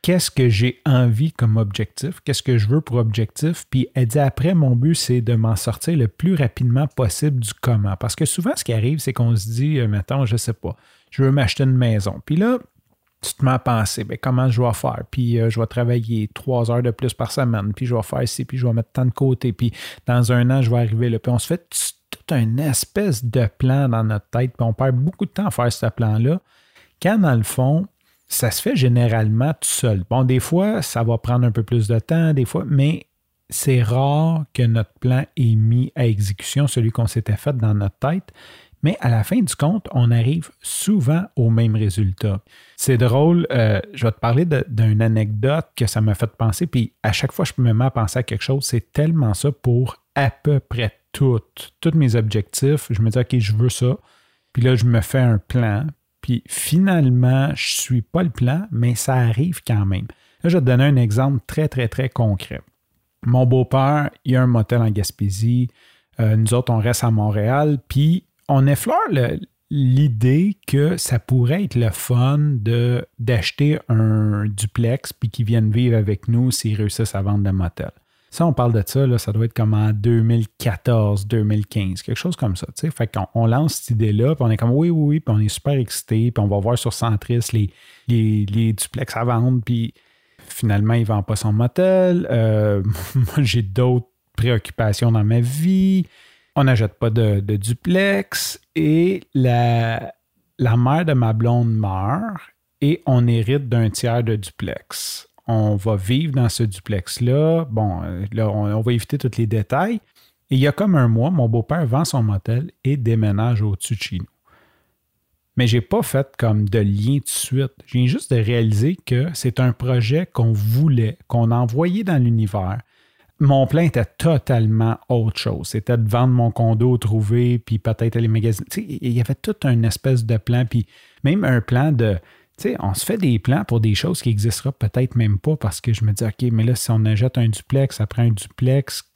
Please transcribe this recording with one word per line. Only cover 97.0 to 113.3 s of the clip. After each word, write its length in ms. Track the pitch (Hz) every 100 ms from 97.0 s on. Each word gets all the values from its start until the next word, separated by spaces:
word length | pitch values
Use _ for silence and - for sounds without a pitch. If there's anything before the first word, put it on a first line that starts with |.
pas 100 | 117
de, 300 | 110 110 101
de 160 | 101 104
duplex, 1040 | 104 120 - 180 196 196 196 - - - _ -
et 480 | 156 156 175 190 -
la, 800 | 135 127 120 117 117 113 113 - - _ _ _ -
la 200 | 123 117
mère 280 | 123 151
de 100 | 170
ma 180 | 131 117
blonde 400 | 110 117 120 117
meurt, 680 | 110 101 95 98 151 226 190 - _ _ _
et 220 | 143 170 -
on 200 | 127 120
hérite 420 | 117 107 143 135
d'un 220 | 117 113
tiers 320 | - 123 117
de 140 | 113 107
duplex. 920 | 98 _ 87 - _ - - - - _ -
On 280 | 110 107
va 220 | 104 104 104
vivre 360 | 95 127 160
dans 160 | 135 120
ce 140 | -
duplex-là. 1040 | 113 92 - 101 - - 123 135 156 165 156
Bon, 340 | 110 107 87
euh, 200 | 85 87 101
là, 180 | 110 107
on, 220 | 104 104
on 80 | 107
va 100 | 110
éviter 260 | 120 - 143
tous 180 | 123 104
les 120 | 113
détails. 480 | 110 101 135 190 233 _ _ _ _ _
Et 60 |
il 40 | 135
y 100 | 143
a 40 |
comme 220 | - 202
un 140 | 165 120
mois, 220 | 113 131
mon 180 | 180 117
beau-père 360 | 117 113 160 143
vend 180 | 131
son 180 | 165 135
motel 480 | 110 101 - 117 170 _
et 120 | 131 143
déménage 640 | 117 113 107